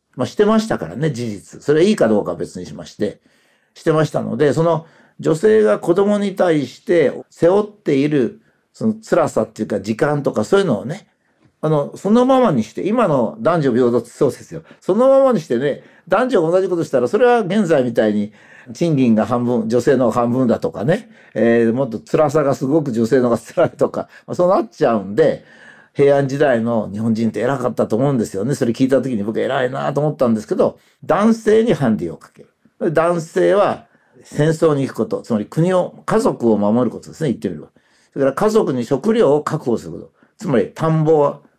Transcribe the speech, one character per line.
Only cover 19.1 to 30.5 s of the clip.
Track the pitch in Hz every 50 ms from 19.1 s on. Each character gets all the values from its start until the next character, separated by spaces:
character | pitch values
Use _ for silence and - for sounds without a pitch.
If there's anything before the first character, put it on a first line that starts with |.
| 110
が | 107 101
半 | 101 123 123 123
分、 | 120 123 117 107 110
女 | 120 123
性 | 113 151 135
の | 123 127 113
半 | 107 123 120 120
分 | 120 131 131 113
だ | 107 -
と | - 82
か | - 90 104
ね、 | 139 185 254 - - - - - - -
え | 120 113 117 117 117 113 113
ー、 |
も | 113 131 139
っ | 120
と | 110 104
辛 | - - - 156 151 143
さ | 135 156
が | 139 139 127
す | - 139
ご | 131 151 165
く | 143 139
女 | 110 117 113
性 | 113 143 131
の | 123
方 | 120
が | 117 113
辛 | - - - 180 160
い | 127
と | - - 127 -
か、 | - - - - - - _
ま | -
あ、 | 127
そ | - 180
う | 180
な | 196 -
っ | 226 -
ち | - - 156
ゃ | 120 117
う | 104 95
ん | 95 104
で、 | 139 156 127 82 - - - - - - - - - _ _ _
平 | - 143 139 139
安 | 139 139
時 | 131 135 139
代 | 151 139 123 113
の | 113 117 117 113 98 95
日 | 98 107
本 | 110 117 110
人 | 110 117 110
っ |
て | - 104
偉 | 113 127 143 123
か | 123 123
っ | 113
た | - 113
と | - 113
思 | 113 135 147
う |
ん | 139 117
で | 104
す | - -
よ | 95 107
ね。 | 135 143
そ | - 131
れ | 120
聞 | 113 - 135
い | 131
た | 135 127
時 | 117 135 123
に | 101
僕 | 101 117 110 117
偉 | 107 113 131 139 127
い | 123
な | 131 139 143 147
と | 143 143
思 | 147 151
っ | 147
た | - 131 117
ん | 113
で | 110
す | -
け | -